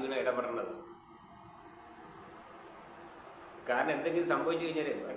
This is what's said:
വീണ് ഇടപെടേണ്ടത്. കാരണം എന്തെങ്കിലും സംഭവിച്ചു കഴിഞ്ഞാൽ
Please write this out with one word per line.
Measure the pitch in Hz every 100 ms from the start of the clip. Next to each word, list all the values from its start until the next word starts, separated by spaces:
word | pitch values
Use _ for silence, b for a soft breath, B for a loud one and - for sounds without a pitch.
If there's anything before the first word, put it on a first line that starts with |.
വീണ് | 135 131
ഇടപെടേണ്ടത്. | 123 120 127 123 - - - - - - - - - - - - - - - - - - - - - - - - - - - - - - -
കാരണം | 123 151 139
എന്തെങ്കിലും | 170 170 165
സംഭവിച്ചു | 139 151 165 165
കഴിഞ്ഞാൽ | 160 147 - -